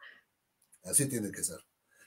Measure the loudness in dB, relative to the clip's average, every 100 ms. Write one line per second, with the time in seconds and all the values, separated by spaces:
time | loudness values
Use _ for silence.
0 | -20 -20 _ _ _ _ _ -14 2 4
1 | 4 2 -2 -2 -4 -4 -14 _ _ -20